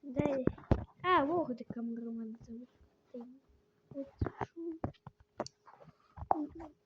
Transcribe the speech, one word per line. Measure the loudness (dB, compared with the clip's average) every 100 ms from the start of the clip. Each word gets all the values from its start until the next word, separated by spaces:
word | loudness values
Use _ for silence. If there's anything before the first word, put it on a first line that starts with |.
Де? | -4 2 2 4 2 0 4 4 4 -2
А, | 6 6
во, | 6 2
де | 0 -4
камера | -6 -6 -4 -4 -6
в |
мене, | -6 -8 -10 -12
це |
от. | -14 -14 _ -20 _ _ -12 -12 -16 _ _ _ _ _
От | -10 -10 0 0 0 -8 -6 -6 -4 -6 -8 -18 _ _ _ -10 _ -20 -20 -20 _ _ -14 -2 -2 -2
що? | -10 -16 _